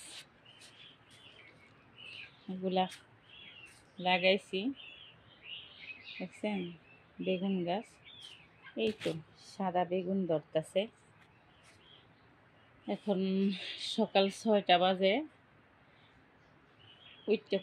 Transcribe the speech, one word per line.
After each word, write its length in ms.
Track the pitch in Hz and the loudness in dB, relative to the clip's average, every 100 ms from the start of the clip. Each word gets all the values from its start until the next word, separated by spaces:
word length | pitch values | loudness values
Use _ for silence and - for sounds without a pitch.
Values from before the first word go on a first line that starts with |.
| - - - - - - - - - - - - - - - - - - - - - - - - - | -14 -18 -20 -20 -20 -20 -20 -20 -20 -20 -20 -20 -20 -20 -20 -20 -20 -20 -20 -20 -18 -16 -18 -18 -12
এগুলা 340 | 185 185 185 185 - - - - - - - - - - - 180 | -6 -2 0 0 -4 -20 -20 -20 -20 -20 -20 -20 -20 -20 -4 2
লাগাইছি, 540 | 180 185 196 - 185 240 269 - - - - - - - - - - - - - - | 6 6 4 2 -4 -4 -6 -10 -20 -20 -20 -20 -20 -16 -16 -16 -18 -18 -16 -16 -12
দেখছেন? 420 | 180 - 214 196 175 165 - - - - 180 | -12 -6 -4 -4 -6 -10 -20 -20 -18 -6 -2
বেগুন 300 | 185 196 190 170 | 0 0 0 0
গাছ, 200 | 196 - - - - - - - - - - | -2 -4 -16 -20 -20 -20 -20 -20 -20 -14 -4
এই 80 | 220 - | -4 -2
তো 80 | 165 160 - - - | -4 -6 -10 -20 -14
সাদা 300 | - 190 175 175 | -6 -2 0 0
বেগুন 280 | 185 180 196 170 | -2 0 0 0
ধরতাছে। 520 | 156 - 156 156 190 220 - - - - _ _ - - - - - - - - - _ _ - - - | 0 0 -4 -2 -2 -2 -6 -20 -20 -20 _ _ -20 -20 -20 -20 -20 -20 -20 -20 -20 _ _ -20 -14 -8
এখন 320 | 202 208 190 190 190 196 185 - - - - | -6 -2 0 0 2 0 -2 -8 -10 -6 -2
সকাল 300 | 208 196 196 - | 2 4 2 2
ছয়টা 360 | 226 208 196 175 | 2 4 6 6
বাজে, 300 | 185 185 190 240 311 - _ - - _ _ - - - _ _ _ - - - - - - - - | 6 4 2 2 -2 -10 _ -20 -20 _ _ -20 -20 -20 _ _ _ -20 -20 -20 -20 -20 -20 -8 -2
উইঠটা 280 | 214 - 196 | -2 0 -4